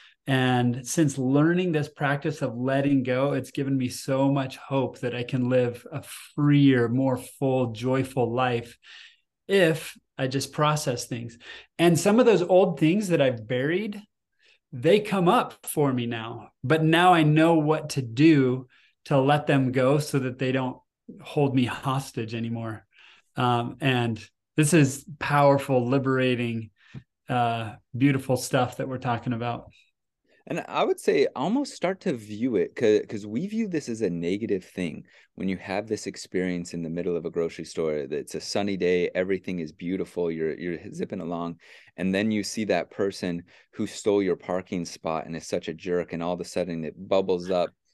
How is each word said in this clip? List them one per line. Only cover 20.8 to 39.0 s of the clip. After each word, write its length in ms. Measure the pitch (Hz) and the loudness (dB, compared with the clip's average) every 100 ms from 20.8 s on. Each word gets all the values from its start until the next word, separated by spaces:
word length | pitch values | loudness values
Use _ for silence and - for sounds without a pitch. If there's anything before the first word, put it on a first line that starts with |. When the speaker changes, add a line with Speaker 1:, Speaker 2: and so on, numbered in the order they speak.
| _ _ - - | _ _ -20 -20
Speaker 1:
hold 340 | - - 143 127 | -6 0 2 2
me 100 | 117 | 0
hostage 680 | - 139 135 139 - 113 | -2 -4 -4 -4 -8 -8
anymore. 540 | 117 117 117 110 107 _ _ - _ _ - | -6 -6 -6 -8 -10 _ _ -20 _ _ -2
Um, 420 | 123 120 120 131 | 0 2 -2 -4
and 420 | 139 127 117 110 - _ _ - | -2 0 0 -4 -10 _ _ 0
this 160 | 151 | 4
is 320 | 170 135 - - - | 6 4 2 -12 -8
powerful, 680 | - 147 143 139 - 131 120 | 0 4 6 4 4 0 2
liberating, 840 | 135 127 131 127 120 120 117 110 _ _ - - _ - | 0 0 0 2 0 -2 -4 -8 _ _ -20 -20 _ -4
uh, 460 | 123 120 117 110 - _ 120 | 0 0 -2 -6 -12 _ 0
beautiful 420 | 139 135 - 127 | 2 2 0 -2
stuff 400 | - - - - | 0 -2 -2 -4
that 120 | 135 | -8
we're 80 | 127 | -6
talking 360 | 131 117 - | -4 -4 -4
about. 360 | 117 120 117 - _ _ _ _ _ _ _ - | -4 -4 -8 -12 _ _ _ _ _ _ _ -10
Speaker 2:
And 160 | 165 - | -8 -6
I 160 | 143 | -2
would 160 | 208 381 | -2 -2
say 280 | - 170 135 - | 0 2 2 0
almost 380 | 147 247 285 | -2 -2 -4
start 280 | - 175 190 | -4 -6 -4
to 120 | 190 | -4
view 420 | 127 107 104 127 107 | -6 -6 -4 -2 0
it, 200 | 85 - | -2 0
'cause, 260 | 120 107 - | 4 4 2
'cause 160 | 110 104 | -10 -8
we 220 | 110 190 | -6 -6
view 200 | 220 220 | -4 -2
this 220 | 170 131 | -4 -6
as 120 | 113 | -4
a 100 | 104 | -2
negative 520 | 87 85 101 110 98 | -2 -2 -2 -2 -4
thing. 400 | - - 87 76 90 _ _ | -4 -6 -6 -6 -16 _ _
When 160 | - 95 | -8 -4
you 80 | 90 | -4
have 300 | - 95 110 | -4 -6 -4
this 180 | 107 - | -6 -8
experience 720 | - - 95 90 87 85 87 | -12 -8 -4 -2 -4 -6 -8
in 80 | |
the 60 | 82 | -6
middle 280 | 85 90 85 | -6 -4 -4
of 80 | - | -4
a 60 | |
grocery 340 | - 82 - 80 | -4 -4 -6 -12
store, 400 | - 80 76 67 | -6 -4 -4 -6
that's 300 | 73 - 82 | -8 -8 -10
a 40 | |
sunny 380 | - 107 101 95 | -6 -4 -4 -2
day, 320 | 87 90 | 2 2